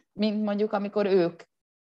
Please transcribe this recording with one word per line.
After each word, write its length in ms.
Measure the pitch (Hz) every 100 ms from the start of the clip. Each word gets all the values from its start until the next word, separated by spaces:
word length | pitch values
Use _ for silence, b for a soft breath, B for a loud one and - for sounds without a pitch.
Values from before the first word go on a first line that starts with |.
| _
mint 320 | - 214 208
mondjuk, 280 | 208 202 214
amikor 340 | 202 202 208 196
ők 360 | 190 170 165 - _ _ _